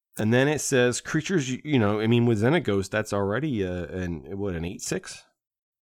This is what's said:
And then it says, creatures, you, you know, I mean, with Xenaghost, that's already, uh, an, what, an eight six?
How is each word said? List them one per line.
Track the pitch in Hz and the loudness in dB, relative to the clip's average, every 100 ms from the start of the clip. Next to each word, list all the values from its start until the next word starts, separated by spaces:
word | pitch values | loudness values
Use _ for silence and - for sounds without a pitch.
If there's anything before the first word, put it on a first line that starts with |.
| _ - | _ -2
And | 110 | 2
then | 123 139 | 4 4
it | 151 | 0
says, | - 131 123 113 | 0 2 2 0
creatures, | - 156 - 175 131 | -4 -4 0 0 0
you, | 127 | -6
you | 151 135 | 0 4
know, | 101 104 | 4 2
I | 113 | 4
mean, | 120 | 4
with | 120 107 | 4 4
Xenaghost, | 117 165 107 101 95 | 2 2 2 0 0
that's | 107 107 | -4 -2
already, | 101 98 110 156 110 | -2 -2 -2 -2 -2
uh, | 92 90 | -2 -4
an, | 85 92 87 82 69 98 | -6 -6 -6 -6 -8 -8
what, | 101 | -6
an | 85 | -4
eight | 85 - | -6 -8
six? | - 190 - - - _ _ _ _ _ | -6 -6 -8 -16 -20 _ _ _ _ _